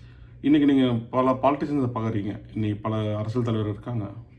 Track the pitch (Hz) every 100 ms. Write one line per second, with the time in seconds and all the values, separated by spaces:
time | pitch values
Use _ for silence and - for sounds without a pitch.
0 | - - - - 139 151 143 135 127 117
1 | 113 127 127 131 135 147 143 147 123 120
2 | 110 104 101 98 - 110 107 104 104 107
3 | 107 107 107 123 110 110 104 98 123 120
4 | 98 - -